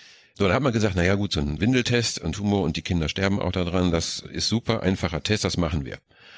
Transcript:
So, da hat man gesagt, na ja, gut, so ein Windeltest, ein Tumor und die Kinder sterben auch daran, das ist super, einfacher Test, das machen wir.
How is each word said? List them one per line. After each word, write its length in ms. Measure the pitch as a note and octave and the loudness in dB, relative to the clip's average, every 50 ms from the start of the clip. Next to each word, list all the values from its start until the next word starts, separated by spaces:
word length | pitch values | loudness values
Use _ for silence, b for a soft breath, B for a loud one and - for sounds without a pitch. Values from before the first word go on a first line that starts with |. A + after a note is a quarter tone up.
| B B B B B B B B | B B B B B B B B
So, 100 | G2+ F#2 | 2 2
da 60 | F2+ | 4
hat 100 | B2+ C#3+ | 4 2
man 80 | C#3 | 2
gesagt, 220 | G#2+ A2+ G#2 G#2+ F#2 | 2 2 2 2 2
na 80 | F2+ E2+ | 2 2
ja, 120 | F2+ G2+ | 2 2
gut, 180 | G2+ G2+ G2 - | 2 0 -2 -2
so 80 | D#2 | -2
ein 180 | D2 C#2+ D2 - | -2 -2 -2 0
Windeltest, 640 | - C3+ C3 B2+ A#2+ - B2 A#2+ A#2 A#2 - - - | 2 2 2 2 2 2 2 0 0 0 -4 -4 -4
ein 80 | E2 | -6
Tumor 300 | D2+ G2+ G2+ G#2 G2+ G2+ F2+ | -4 -2 0 0 2 2 2
und 140 | D2 D#2+ - | 0 -2 -2
die 40 | - | -2
Kinder 260 | - F#2+ F2 D#2 D2 | -2 0 0 0 -2
sterben 320 | - - F#2+ G2 G2 G2+ | -2 -2 0 0 0 0
auch 100 | - F2+ | 0 -2
daran, 400 | F#2 F#2+ F2 F2 E2+ F#2 F2+ F2+ | 0 -2 -2 0 0 2 2 2
das 300 | E2 E2 D#2+ - - - - - | 2 0 0 -2 -6 -8 -10 -10
ist 160 | - D#2+ F#2+ - | -6 -4 -2 0
super, 340 | G#2+ A#2 - - A2+ G#2+ | -2 -2 0 0 -2 0
einfacher 400 | - F#2 G2 - - F2 E2 D#2 | 0 0 0 0 0 -2 -4 -2
Test, 220 | - - G#2+ G#2 - | -2 -2 -2 0 0
das 140 | F#2+ - - | -2 0 0
machen 260 | F2 D#2 D#2+ D#2 C2+ | 0 0 0 -2 -4
wir. 140 | A#1 G1+ - _ _ B B B B B | -6 -10 -14 _ _ B B B B B